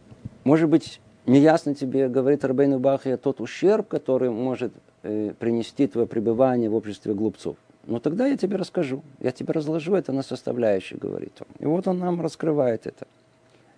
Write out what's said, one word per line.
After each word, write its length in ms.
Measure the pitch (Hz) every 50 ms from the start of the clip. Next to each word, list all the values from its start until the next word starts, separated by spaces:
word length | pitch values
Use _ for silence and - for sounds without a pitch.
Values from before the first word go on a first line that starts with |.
| _ - - - - - - - -
Может 240 | 127 147 160 165 156
быть, 320 | 156 156 - - - - _ - _ _ _
неясно 480 | 120 127 143 143 156 156 170 - 147 139
тебе, 340 | - 139 131 123 135 135 131
говорит 360 | 120 135 127 135 147 143 -
Рабейну 340 | 131 131 127 143 139 139 131
Бахья, 380 | 127 139 139 135 - 135 127
тот 240 | 117 - 139 135 -
ущерб, 480 | 107 - - - 156 185 214 208 202 -
который 420 | - 147 - - 131 127 127 127
может, 420 | 113 107 123 131 127 110 127 107 - - _ _ _ _ -
э, 300 | - 107 107 107 104 - -
принести 480 | - 117 117 117 110 - - - 143
твое 200 | 135 - 117 117
пребывание 600 | 104 - 120 104 117 113 113 131 131 123 120 117 107
в 60 | 104
обществе 400 | 113 104 107 101 - - - 107
глупцов. 420 | 98 110 107 95 - - 85 - - _ _ _ _ _
Но 120 | - 113 117
тогда 280 | - 151 160 202 254
я 100 | 277 277
тебе 200 | - - 185 202
расскажу, 460 | 185 180 - - 185 165 131 131 139 - - - -
я 120 | - - -
тебе 200 | - 143 135 -
разложу 420 | 165 147 147 156 165 147 170 202
это 180 | 180 - - 131
на 100 | 135 131
составляющие, 760 | - 131 123 - 131 120 123 120 110 101 95 - - - -
говорит 340 | - 50 50 50 - - - -
он. 60 | - - - -
И 80 | -
вот 220 | 143 156 180 185 196
он 100 | 185 180
нам 220 | 180 180 175 175
раскрывает 680 | 165 160 - - - 165 151 147 135 123 113 110 -
это. 200 | - - - - - _ _ _ _ _ _ _ _ _ _ _ _ _